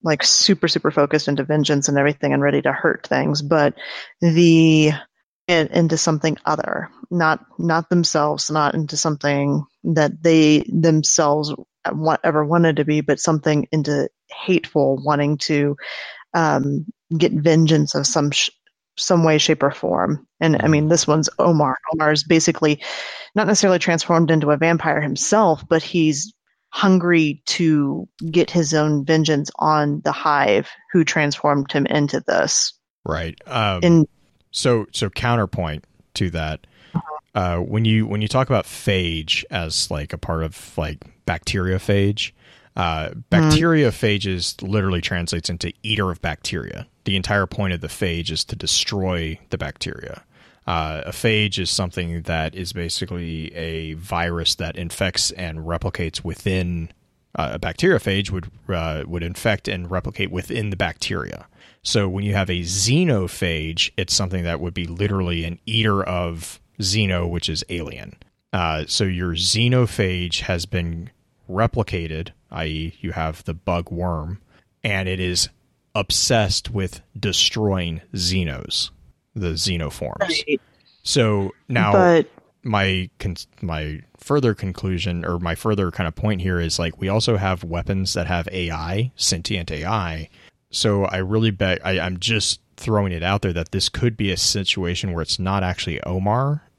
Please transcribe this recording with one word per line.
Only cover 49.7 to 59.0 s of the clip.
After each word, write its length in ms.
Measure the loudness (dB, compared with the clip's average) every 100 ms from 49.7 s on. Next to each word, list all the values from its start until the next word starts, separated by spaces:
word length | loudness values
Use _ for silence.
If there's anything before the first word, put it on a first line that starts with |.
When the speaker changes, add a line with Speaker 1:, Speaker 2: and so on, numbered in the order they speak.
| -8 -10 -10 -14 -16 _ _ _ _ -4
Speaker 2:
Uh, 300 | -2 -2 -6 -10
a 60 |
phage 480 | -4 0 2 0 -2
is 100 | -4
something 520 | -2 -4 -4 -6 -6
that 340 | -4 -4 -4 -6
is 160 | -10
basically 840 | -8 -8 -6 -8 -8 -8 -8 -10
a 400 | -10 -8 -8 -8 -12
virus 600 | -6 -4 -2 -2 -2 -4
that 220 | -6 -8
infects 540 | -10 -4 -4 -2 -4
and 280 | -4 -10 -10
replicates 640 | -6 -4 -4 -4 -6 -6
within, 680 | -8 -6 -2 -2 -2 -4 -8 _ _ _ _ -6
uh, 140 | -6
a 60 | -4
bacteriophage 720 | -8 0 2 2 0 -2 -2
would, 180 | -6 -8 -18 -6
uh, 340 | -4 -4 -6